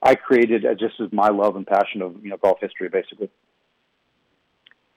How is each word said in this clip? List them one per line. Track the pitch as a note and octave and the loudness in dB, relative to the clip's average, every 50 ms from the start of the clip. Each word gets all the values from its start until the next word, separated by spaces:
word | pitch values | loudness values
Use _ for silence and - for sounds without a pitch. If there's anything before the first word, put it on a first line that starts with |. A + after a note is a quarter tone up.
I | - B2+ C3+ | 2 2 2
created, | - - - C3 A#2+ A#2+ A2 A#2 A2 G2+ | 2 2 2 4 4 4 4 2 0 0
uh, | B2 A2+ | -2 -2
just | F#2 A2 G#2+ - - | -2 -4 -6 -6 -8
as | A2+ F#2 | -10 -6
my | G#2+ G2+ G2+ | -2 0 2
love | G#2+ G#2 G2+ G2+ G#2 F#2 | 2 2 2 0 0 0
and | G2 F#2+ | -4 -4
passion | - G2 G2 G2+ - - G#2 | -2 0 0 0 -2 -4 -8
of, | F#2 F2+ E2+ G2 G#2+ | -8 -10 -10 -14 -14
you | G2+ | -14
know, | G2 | -8
golf | F2+ - G2 F#2 - | 0 0 0 0 0
history, | G#2 F#2+ - - F#2+ | -4 -10 -8 -10 -10
basically. | F2 E2+ F#2+ F2+ - - - G#2 F#2+ - _ _ _ _ _ _ _ _ _ _ _ _ _ _ _ _ _ _ _ _ _ _ _ _ _ _ _ _ _ _ _ _ | -4 -4 -4 -4 -6 -10 -12 -12 -12 -12 _ _ _ _ _ _ _ _ _ _ _ _ _ _ _ _ _ _ _ _ _ _ _ _ _ _ _ _ _ _ _ _